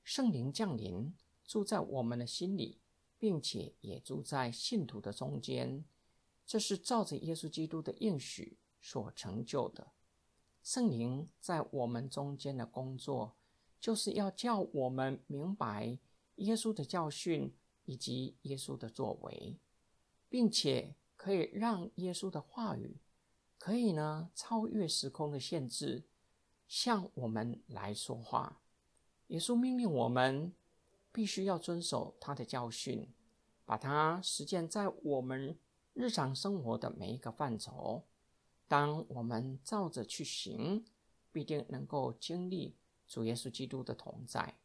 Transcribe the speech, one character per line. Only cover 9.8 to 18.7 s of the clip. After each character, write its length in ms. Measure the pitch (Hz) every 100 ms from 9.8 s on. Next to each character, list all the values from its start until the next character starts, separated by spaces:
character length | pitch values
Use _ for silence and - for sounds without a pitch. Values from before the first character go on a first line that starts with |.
| - _ _ _ _ _ _ _
圣 260 | - 262 233
灵 400 | 117 117 135 160 _
在 220 | - 165 -
我 160 | 139 120
们 240 | 120 131
中 260 | - 143 139
间 220 | 143 131
的 80 | 117
工 320 | - 131 131
作， 380 | - 131 113 - _ _ _ _
就 140 | -
是 200 | 214 208
要 180 | 208 196
叫 280 | - 240 214
我 300 | - 143 127
们 340 | 131 135 135 -
明 280 | 143 165 208
白 440 | 117 104 117 127 _ _ _ -
耶 180 | 202 226
稣 180 | 226
的 100 | 214
教 240 | 143 185 156
训 460 | - 180 156 135 - _ _ -
以 100 | 127
及 400 | - 127 131 -
耶 140 | 139 135
稣 180 | -